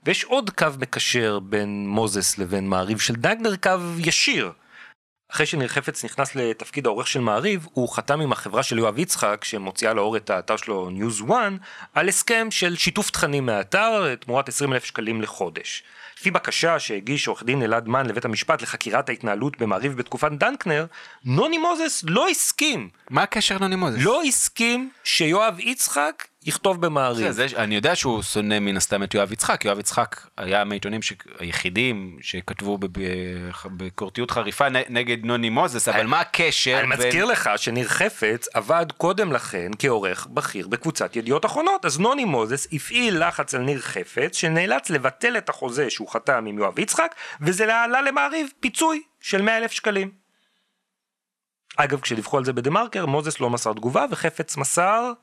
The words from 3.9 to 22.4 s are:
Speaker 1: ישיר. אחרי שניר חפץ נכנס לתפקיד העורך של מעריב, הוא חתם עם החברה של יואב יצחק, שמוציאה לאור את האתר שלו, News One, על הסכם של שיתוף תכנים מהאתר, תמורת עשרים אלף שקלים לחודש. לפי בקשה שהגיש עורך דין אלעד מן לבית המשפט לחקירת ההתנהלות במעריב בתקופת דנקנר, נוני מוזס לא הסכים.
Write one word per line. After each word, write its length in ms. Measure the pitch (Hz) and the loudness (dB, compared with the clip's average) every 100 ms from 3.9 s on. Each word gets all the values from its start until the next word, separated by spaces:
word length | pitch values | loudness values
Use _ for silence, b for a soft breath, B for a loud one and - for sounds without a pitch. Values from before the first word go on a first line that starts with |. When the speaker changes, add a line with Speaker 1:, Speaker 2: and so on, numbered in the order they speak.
| 170 | -2
Speaker 1:
ישיר. 540 | 170 - - 226 101 82 B B B B _ _ _ | 0 2 2 2 -2 -6 B B B B _ _ _
אחרי 140 | - 151 | -2 0
שניר 220 | 160 123 | 0 0
חפץ 380 | - 135 - 117 | -2 -4 -6 -8
נכנס 300 | - 135 135 | -2 -2 0
לתפקיד 500 | 120 110 - - 127 | -2 -2 -6 -2 0
העורך 220 | 107 123 | 0 0
של 120 | 139 | 0
מעריב, 480 | 120 107 170 196 160 | 2 2 2 -2 -2
הוא 220 | - 123 - | -2 -2 -2
חתם 260 | - 143 | 0 0
עם 100 | 151 | 2
החברה 320 | 123 - 104 | -2 -2 -2
של 140 | 135 117 | 0 2
יואב 220 | 113 107 | 2 2
יצחק, 440 | 180 - 110 104 | -2 0 0 0
שמוציאה 500 | - 107 95 92 113 | -4 -6 -6 -2 0
לאור 240 | 110 101 110 | 2 0 0
את 120 | - | -2
האתר 280 | 95 87 110 | -2 0 -4
שלו, 320 | - 101 90 | -2 -4 -4
News 400 | 92 110 107 110 | -4 -4 -4 0
One, 340 | 233 214 190 B B B | 0 0 -4 B B B
על 160 | - 175 | 0 2
הסכם 380 | 185 - 233 226 | 2 2 2 0
של 240 | - 175 170 | 0 0 2
שיתוף 340 | - - 208 | 0 0 -2
תכנים 360 | - 165 143 131 | 0 0 2 0
מהאתר, 720 | 107 95 190 220 220 175 123 | 0 2 2 2 2 0 -2
תמורת 340 | - 123 131 | -2 0 0
עשרים 240 | 117 143 | -2 0
אלף 120 | 127 - | 0 -2
שקלים 360 | - 110 113 | -6 -4 -2
לחודש. 640 | 104 - 92 80 - - B B B B | -4 -4 -6 -4 -8 -10 B B B B
לפי 120 | 185 | 0
בקשה 480 | 170 - - 165 160 | 0 0 0 2 2
שהגיש 480 | - 104 104 139 - | 0 -6 -2 -2 -2
עורך 160 | 101 | -2
דין 200 | 117 139 | 0 2
אלעד 240 | 113 113 113 | 2 2 2
מן 180 | 127 131 | 0 0
לבית 200 | 107 120 | -2 -2
המשפט 360 | 107 - 156 | -4 0 0
לחקירת 480 | 117 - - 110 135 | 0 -6 0 0 0
ההתנהלות 480 | 120 113 104 135 139 | -2 -2 0 -2 -2
במעריב 400 | 113 95 131 131 | 0 0 -2 -4
בתקופת 340 | 123 123 151 | -6 -2 -2
דנקנר, 540 | 147 202 277 - 151 160 B B B 127 | 2 0 0 -2 -2 -2 B B B 0
נוני 320 | 131 277 330 | 2 4 2
מוזס 460 | 339 339 320 - 165 | 2 0 0 -2 0
לא 220 | 180 339 | 2 4
הסכים. 600 | - | 2